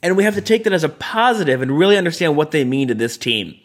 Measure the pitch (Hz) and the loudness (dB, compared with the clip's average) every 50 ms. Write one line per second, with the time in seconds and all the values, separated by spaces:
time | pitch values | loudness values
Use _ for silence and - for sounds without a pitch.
0 | - 170 185 190 196 214 208 202 - - 220 226 220 214 190 180 156 147 - - | 0 0 2 2 2 2 0 -2 0 0 0 0 2 0 0 0 0 -2 -4 -6
1 | - - 202 220 226 254 247 220 185 147 127 127 131 131 135 147 175 196 202 202 | -12 -8 -2 0 2 2 2 0 0 0 0 0 0 -2 0 2 4 4 4 4
2 | 185 175 160 - 175 165 151 147 151 151 - 156 139 123 131 135 139 127 120 107 | 2 -2 -2 0 0 0 2 2 0 0 0 0 0 0 0 -2 0 -2 0 -2
3 | 113 117 - - - 123 117 107 98 80 69 - _ | -2 -4 -4 -6 -4 -2 -2 -2 -4 -8 -12 -20 _